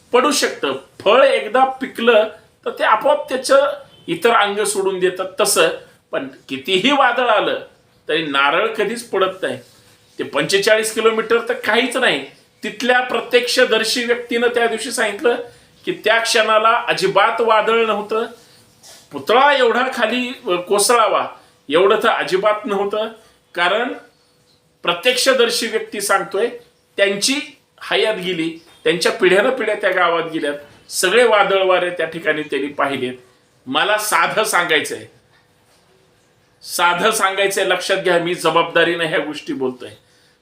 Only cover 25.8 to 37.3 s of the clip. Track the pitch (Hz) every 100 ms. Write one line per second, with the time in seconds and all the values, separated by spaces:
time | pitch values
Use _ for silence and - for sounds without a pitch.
25.8 | - 208 - 190 170 190 240 - - _
26.8 | _ - 196 196 202 285 - - _ -
27.8 | - 180 214 185 180 170 160 - - _
28.8 | 160 175 220 - 180 185 254 254 214 208
29.8 | 202 185 175 170 156 156 143 143 - -
30.8 | - - 185 220 240 208 190 196 190 180
31.8 | 175 175 160 165 156 151 151 143 147 143
32.8 | 139 139 127 127 - _ _ _ 131 143
33.8 | 180 208 - 170 175 180 220 185 165 151
34.8 | 135 113 110 _ _ _ _ _ _ _
35.8 | _ _ _ _ _ _ _ _ - -
36.8 | 175 175 214 220 190